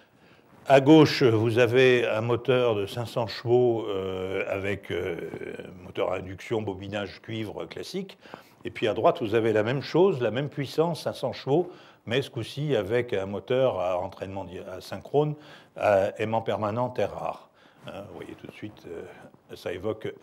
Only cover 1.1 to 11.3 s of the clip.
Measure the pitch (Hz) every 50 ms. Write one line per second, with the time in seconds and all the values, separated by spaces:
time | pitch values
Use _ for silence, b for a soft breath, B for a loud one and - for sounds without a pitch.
1.1 | - - 143 120 113 107 110 120 110 117 127 113 117 131 131 131 123 123 113 117
2.1 | 107 110 113 120 120 113 117 - 127 127 123 120 113 104 101 95 - 120 117 107
3.1 | - 131 117 107 - - - 113 120 123 123 123 117 110 107 104 101 95 95 95
4.1 | 92 92 92 95 95 98 101 - 95 98 95 101 104 95 - - 90 87 90 92
5.1 | 85 82 82 80 - - - - - - - - 90 92 90 90 - - 98 87
6.1 | 92 95 95 92 95 92 - - 120 110 107 104 95 90 98 98 101 104 101 92
7.1 | 95 - - - 113 110 110 101 87 90 85 85 - - 90 - - 185 190 190
8.1 | - B B B B B B B B B - - - - 123 110 101 104 110 170
9.1 | - - 127 104 104 117 110 113 107 107 107 113 135 143 123 - - 151 180 202
10.1 | 180 135 - - 107 123 147 135 - - 139 123 - - 160 170 165 - - 117
11.1 | 104 - - 127